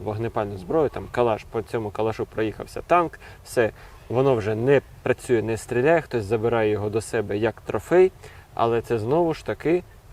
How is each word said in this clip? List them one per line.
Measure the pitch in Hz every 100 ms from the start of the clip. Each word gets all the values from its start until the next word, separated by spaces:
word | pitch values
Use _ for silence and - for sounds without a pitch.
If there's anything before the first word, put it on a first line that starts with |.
вогнепальну | 104 107 113 113 101 101
зброю, | 90 160 135
там, | - 95
калаш, | - 120 107 -
по | 113
цьому | - 117 107
калашу | - 110 110 110
проїхався | - 110 - - - -
танк, | 170 165 - - -
все, | - - 113 - - - -
воно | 113 135
вже | 120 101
не | 110 127 139 - -
працює, | - 123 - 117
не | 110 110
стріляє, | - 120 139 165
хтось | - 120
забирає | 98 113 113 117 107
його | 104 104
до | 110
себе | - 117 101 101
як | 110 -
трофей, | - 110 - 175 370 - - - -
але | - 117 117
це | - 117
знову | 110 156 165
ж | 151 -
таки | 104 151 180 - - -